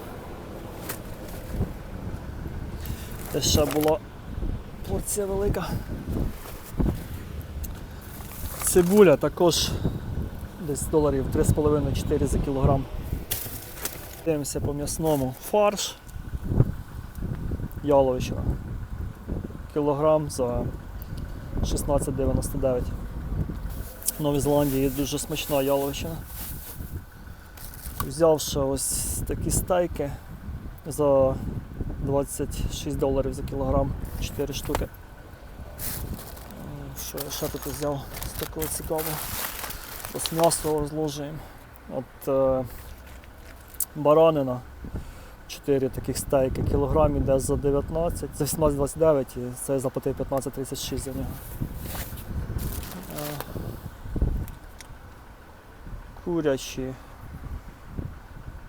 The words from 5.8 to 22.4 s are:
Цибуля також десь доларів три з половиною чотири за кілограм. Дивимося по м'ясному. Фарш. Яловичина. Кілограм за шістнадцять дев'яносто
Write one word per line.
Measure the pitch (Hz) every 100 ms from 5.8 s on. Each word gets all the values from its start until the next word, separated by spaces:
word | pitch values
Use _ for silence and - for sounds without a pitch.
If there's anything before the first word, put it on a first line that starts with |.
| - - - - - - - - - - - - - - - - - - - - - - - - - - - -
Цибуля | - 190 175 208 185 139
також | 147 - 175 - - - - - - - - - - - 151
десь | 135
доларів | - 160 147 135 127
три | 151
з | -
половиною | - 147 151 143 131
чотири | - 147 139
за | -
кілограм. | 147 135 139 139 135 - - - - - - - - - - - - -
Дивимося | - 151 139 147
по | 139
м'ясному. | 143 143 - 160 147 131 123
Фарш. | - 214 208 196 - - - - - - - - - - - - - - - - - - - -
Яловичина. | 143 139 131 127 - - 113 - - - - - - - - - - - -
Кілограм | 151 147 139 156 156 147
за | - 120 120 120 - - - - - - - - -
шістнадцять | - - 151 139 147 131
дев'яносто | 131 131